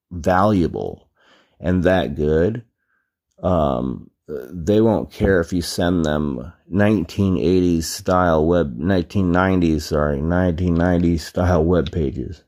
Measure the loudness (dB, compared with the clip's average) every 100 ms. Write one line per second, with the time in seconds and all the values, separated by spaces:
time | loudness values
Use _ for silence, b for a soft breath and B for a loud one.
0 | -16 -6 0 2 4 2 0 -2 -8 -10
1 | _ _ b b b b -2 0 2 2
2 | 0 -2 0 2 0 -2 -10 _ _ _
3 | _ _ _ _ -2 0 0 -2 -4 -8
4 | -14 _ -14 -14 -12 -8 0 2 4 2
5 | -2 -2 0 2 0 -2 -4 -2 0 0
6 | 0 0 -2 -6 -10 -18 -6 0 2 2
7 | -2 -2 0 2 2 2 2 0 -2 -6
8 | 0 2 2 2 2 2 0 -2 -2 -2
9 | -2 -2 2 2 2 2 2 0 -2 -2
10 | 0 -2 -2 0 0 0 0 0 2 2
11 | 2 0 -4 -2 0 2 2 2 0 -2
12 | -4 -4 -10 -12